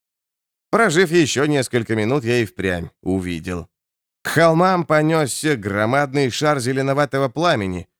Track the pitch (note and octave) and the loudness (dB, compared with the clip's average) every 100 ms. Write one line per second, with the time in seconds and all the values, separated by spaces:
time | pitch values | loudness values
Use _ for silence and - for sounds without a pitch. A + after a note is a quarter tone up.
0 | _ _ _ _ _ _ - - G#3+ D#3 | _ _ _ _ _ _ -2 0 2 2
1 | E3+ F3 B2+ B2+ D3 C#3+ - A#2+ A2 A2 | 4 4 2 2 2 0 0 -2 -2 -2
2 | G#2+ C#3+ A#2 A#2+ A2 - F#2 F2 - _ | 0 0 0 0 0 -2 -4 -2 -8 _
3 | F#2 F#2+ F2+ E2 F#2 E2+ - _ _ _ | -4 -2 -2 -6 -6 -8 -10 _ _ _
4 | _ _ - D3+ E3 D#3+ F#3 F3+ - D3+ | _ _ -4 2 4 4 2 0 0 0
5 | D#3 D#3+ C3+ - D3+ B2+ G2 G2+ A2 C#3 | 2 0 -2 -2 -2 -2 -4 -2 0 0
6 | C#3+ C#3+ C3 - D3+ C#3+ A#2+ C3+ C3+ C#3 | 0 0 -2 0 0 0 -2 -2 0 0
7 | C#3+ C3+ C3+ D3 F3 B2+ F#2+ F2+ - | 0 0 -2 0 0 0 -2 -6 -12